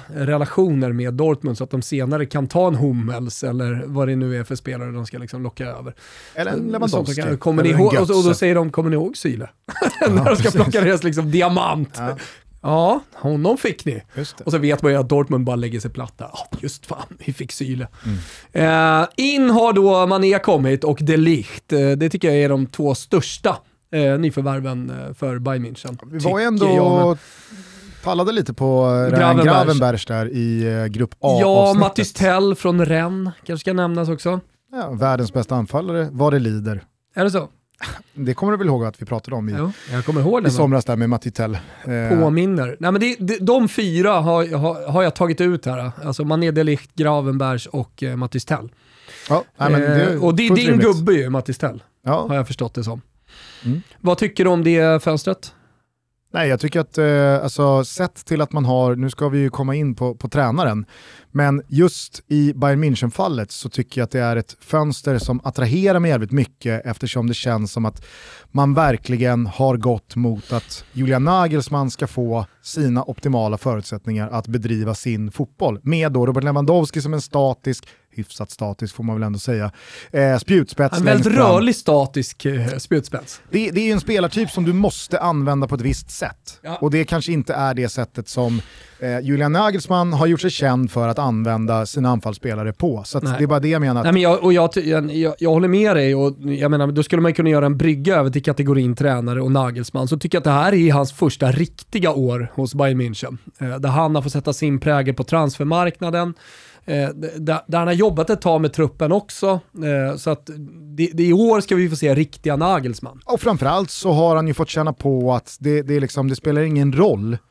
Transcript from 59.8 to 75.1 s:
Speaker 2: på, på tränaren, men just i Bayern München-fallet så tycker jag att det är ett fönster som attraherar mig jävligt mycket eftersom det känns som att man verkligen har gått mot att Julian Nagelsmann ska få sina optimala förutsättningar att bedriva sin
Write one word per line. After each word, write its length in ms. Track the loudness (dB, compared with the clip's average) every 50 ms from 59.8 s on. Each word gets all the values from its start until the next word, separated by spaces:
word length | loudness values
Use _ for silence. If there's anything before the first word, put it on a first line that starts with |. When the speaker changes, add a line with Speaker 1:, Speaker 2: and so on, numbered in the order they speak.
| -2 -2 -2
Speaker 2:
på, 200 | -2 -4 -4 -4
på 140 | -6 -8 -4
tränaren, 560 | 0 0 0 2 2 0 0 0 -2 -2 -6 -8 -14 -20 -20 -20 -20 -20 -14 _
men 300 | -2 0 2 2 2 0 -2 -2
just 560 | 2 4 4 4 2 -2 -12 -16 -18 -16 -6 -2
i 260 | 0 2 2 2 0
Bayern 280 | 0 0 0 2 2 2
München-fallet 680 | 0 0 0 -2 -2 -2 -2 -2 -2 -2 -4 -6 -8
så 180 | -10 -12 -12 -8
tycker 320 | -6 -6 -6 -4 -4 -4
jag 40 | -4
att 60 | -2
det 80 | -2 -2
är 160 | 0 0 0
ett 200 | -2 -4 -6 -10 _
fönster 580 | -8 -2 0 0 0 0 -2 -4 -2 -2 -2 -2
som 220 | -2 -2 -4 -4 -4
attraherar 560 | -6 -4 -2 -2 0 0 2 2 2 2 2
mig 120 | 2 2
jävligt 200 | 0 0 0 0
mycket 540 | 0 0 0 -2 _ _ -6 -4 -4 -4 -4
eftersom 420 | -6 -8 -6 -6 -6 -4 -2 -2 -2
det 60 | -2
känns 380 | -4 -2 -2 -2 -2 -2 -4
som 140 | -4 -4 -4
att 200 | -4 -4 -8 -14 -20 -20 -20 -20 -20 -20 -20 -14 _
man 220 | -2 0 2 2 4
verkligen 720 | 2 2 2 2 0 -2 -4 -2 0 0 2 2 0 -2
har 320 | -2 -2 0 0 0 0 0
gått 380 | 0 0 -2 -2 -4 -8 -4
mot 380 | -2 0 0 -2 -4 -6 -6 -6
att 300 | -6 -6 -8 -14 -18 -18 _ -6
Julian 300 | -4 -2 0 0 2 2
Nagelsmann 680 | 2 2 2 2 2 0 -2 -2 -2 -2 -2 -2 -2
ska 160 | -4 -6 -8 -6
få 380 | -4 -4 -4 -2 -2 -4 -4 -6 _ _
sina 420 | -18 -10 -4 -2 0 0 0 0 -2
optimala 540 | -4 -6 -4 -2 0 0 0 0 0 -2 -2
förutsättningar 720 | -2 -2 -4 -4 -4 -8 -10 -10 -6 -6 -4 -4 -4 -4
att 180 | -6 -6 -4 -4
bedriva 480 | -4 -4 -2 -2 -2 -2 -2 -2 -4
sin 360 | -4 -4 -4